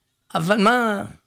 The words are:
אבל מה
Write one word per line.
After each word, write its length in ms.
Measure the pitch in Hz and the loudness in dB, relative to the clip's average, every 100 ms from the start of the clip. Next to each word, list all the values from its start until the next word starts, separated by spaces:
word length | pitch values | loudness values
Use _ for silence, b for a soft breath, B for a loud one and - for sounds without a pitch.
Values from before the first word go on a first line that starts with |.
| _ _ _ | _ _ _
אבל 280 | 175 165 214 | -6 -2 2
מה 420 | 202 247 233 202 - - | 2 2 0 -4 -8 -16